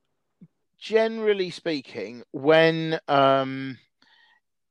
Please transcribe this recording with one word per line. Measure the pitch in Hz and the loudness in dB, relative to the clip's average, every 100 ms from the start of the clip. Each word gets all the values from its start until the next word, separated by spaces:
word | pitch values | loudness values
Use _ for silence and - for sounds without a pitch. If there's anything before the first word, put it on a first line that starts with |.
| _ _ _ _ 180 _ _ _ | _ _ _ _ -20 _ _ _
generally | - 220 226 226 214 202 180 | -2 0 0 -2 -2 0 -4
speaking, | - 170 151 - 120 101 120 - | -8 -6 -6 -8 -12 -12 -14 -16
when, | 143 139 156 165 160 160 160 - | -2 4 6 6 2 -4 -6 0
um, | 139 135 135 135 135 135 123 _ _ _ _ _ _ _ _ _ | 2 4 2 -2 -8 -12 -14 _ _ _ _ _ _ _ _ _